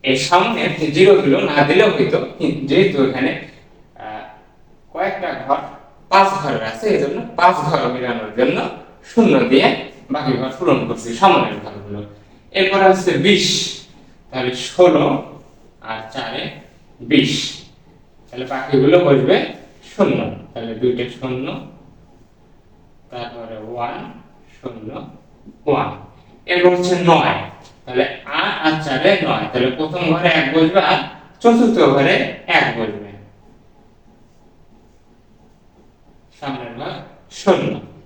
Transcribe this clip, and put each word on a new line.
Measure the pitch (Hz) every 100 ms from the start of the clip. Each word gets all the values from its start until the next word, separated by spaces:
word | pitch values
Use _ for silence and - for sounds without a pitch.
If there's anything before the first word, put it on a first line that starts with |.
এই | 135 127 -
সামনে | 180 220 196 151 -
যে | 151 156
জিরো | 196 196
গুলো | 139 135 135
না | 147 143
দিলেও | 175 214 -
হইতো, | - 156 - -
কিন্তু | 147 - -
যেহেতু | 165 196 143 131
এখানে, | 123 135 - - - _ _ - -
আহ, | - - - - _ _ _ _ _
কয়েকটা | 160 196 - 269 -
ঘর, | - 139 - - - _ -
পাঁচ | 190 196 185
ঘরের | 147 120 110
আছে, | - 220
এই | 170
জন্য | 139 - - -
পাঁচ | 175 - -
ঘর | 156 120
মেলানোর | 123 120 113 107 117
জন্য | - - - - - - -
শূন্য | - 196 139 117
দিয়ে | 135 - - - - -
বাকি | 151 151 123
ঘর | 131 -
পূরণ | 180 120 117
করছি, | - 117 -
সামনের | 190 - - -
ঘরগুলো। | - - 101 101 104 - _ - _ -
এরপরে | 190 196 190
হচ্ছে | 190 175 143 202
বিশ, | 190 - - - - - - - _ _
তাহলে | 131 123 - -
ষোলো | - 175 151 139 135 - - - _ - _ -
আর | 113 110
চারে | 131 117 120 - - - - _ -
বিশ, | 117 - - 147 - - - _ _ _ _ _
তাহলে | - 123 127
বাকিগুলো | 131 - 135 135 180 175
বসবে | 131 - 202 - - - - -
শূন্য, | - 196 - - - -
তাহলে | 117 117 113
দুইটা | 127 120 120 -
শূন্য, | 127 127 147 - - - - - _ - _ _ _ _ _ _ _ _ _
তারপরে | 120 117 120 113 110 110
ওয়ান, | 120 - - - - - - - -
শূন্য, | - 113 107 - - - - - - - -
ওয়ান। | 135 - - - - _ - -
এরপর | 180 180 180
হচ্ছে | 180 170 170
নয়, | 156 - - - - - -
তাহলে | - 127 131 - - 147
আট | 190 - 160
আর | 160
চারে | 143 131 196 190 156
নয়, | - -
তাহলে | 123 127 -
প্রথম | 156 160 170
ঘরে | 160 170 160
এক | 135
বসবে | 160 160 190 151
আর | 143 - - - -
চতুর্থ | 233 233 233 - 147
ঘরে | 135 - - - - - -
এক | - 117
বসবে। | 107 104 101 - - _ _ _ _ _ _ _ _ _ _ _ _ _ _ _ _ _ _ _ _ _ _ _ _ _ _ _ _ _ _ _
সামনের | 143 127 120 117
ঘর | 156 185 - - _ -
ষোলো | - - - - - -